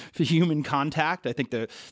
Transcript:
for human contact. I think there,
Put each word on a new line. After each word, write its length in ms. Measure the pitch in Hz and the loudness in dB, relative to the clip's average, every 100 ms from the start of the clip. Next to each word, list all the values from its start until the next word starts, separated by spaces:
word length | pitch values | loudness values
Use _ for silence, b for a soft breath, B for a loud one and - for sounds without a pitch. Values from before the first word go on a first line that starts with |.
| B | B
for 100 | - | -2
human 400 | 143 160 170 151 | 2 4 4 2
contact. 640 | 135 143 147 160 156 180 120 | 0 0 0 0 0 0 -4
I 60 | |
think 180 | 123 123 | -4 -2
there, 160 | 117 113 B B | -2 -4 B B